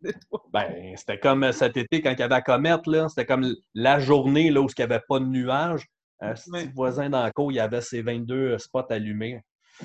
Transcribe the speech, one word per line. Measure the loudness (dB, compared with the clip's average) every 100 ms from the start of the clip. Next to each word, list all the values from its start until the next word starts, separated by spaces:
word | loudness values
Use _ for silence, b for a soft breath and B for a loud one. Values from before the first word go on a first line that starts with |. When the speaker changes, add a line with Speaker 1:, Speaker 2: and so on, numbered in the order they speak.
Speaker 1:
de | -12 -12 -10
toi. | -12 -6
Speaker 2:
Ben, | -4 -4 -6 -14 -12
c'était | -10 0
comme, | 2 4 2
euh, |
cet | 2 0 0
été | -2 0
quand | 0
il | 0
y |
avait | 2 2
la |
comète, | 4 2 4 2 2
là. | 0 0
C'était | -2 0
comme | 0
l-, | 0 -4 _
la | 0 4 4
journée, | 6 4 6 4 6
là, | 4
où | 2
il | 0
y |
avait | 0 -2 0
pas | -2
de | 0
nuages. | -2 0 0 0 -4 -8 _ _ _
Un | -10
petit | -10 -10
Speaker 1:
Ouais. | -10 -8 -4
Speaker 2:
voisin | -2 -2 -2
dans | -2
la | -2
cour, | -2 -2
il | -2
y |
avait | -2 -2
ses | -6 -6
vingt-deux | -4 -6 -4 -2 -2 -2
spots | -4 -6 -4
allumés. | -4 -4 -6 -6 -10 -18 _ B B